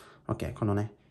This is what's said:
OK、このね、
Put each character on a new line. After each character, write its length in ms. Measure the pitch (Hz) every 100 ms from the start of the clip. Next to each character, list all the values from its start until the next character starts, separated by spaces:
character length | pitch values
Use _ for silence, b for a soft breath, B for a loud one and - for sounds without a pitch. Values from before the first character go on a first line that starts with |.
| B B -
OK、 260 | - -
こ 120 | - 104
の 100 | 101
ね、 160 | 107 - b